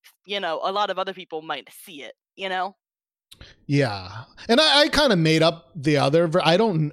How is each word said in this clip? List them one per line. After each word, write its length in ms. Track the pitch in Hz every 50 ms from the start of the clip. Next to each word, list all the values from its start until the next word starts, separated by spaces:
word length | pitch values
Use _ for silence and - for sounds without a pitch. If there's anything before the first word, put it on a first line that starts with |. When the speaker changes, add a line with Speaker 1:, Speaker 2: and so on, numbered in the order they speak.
| _ - _ _ _
Speaker 1:
you 140 | 180 202 202
know, 220 | 190 165 156 -
a 80 | - 185
lot 200 | 196 208 208 196
of 100 | 185 185
other 120 | 190 190
people 300 | 185 185 175 - 165 156
might 260 | 160 160 151 131 - - - - -
see 180 | 202 165 139
it, 120 | 123 - - _ _ _ _
you 120 | 180 190 190
know? 280 | 185 185 180 202 - _ _ _ _ _ _ _ _ _ _ _ - _ - - - _ _
Speaker 2:
Yeah. 580 | - 139 143 135 113 101 95 92 92 98 113 - _ _ - - -
And 120 | 233 285
I, 220 | 311 311 277 294
I 60 | 302 302
kinda 280 | - 277 302 262 202
made 260 | 170 156 156 160 160
up 280 | 160 170 160 - - _ -
the 220 | 156 131 156 147
other 320 | 143 131 139 147 165 175 165
ver-, 140 | 156 180 147
I 120 | 160 170
don't, 360 | 190 226 220 175 156 151 151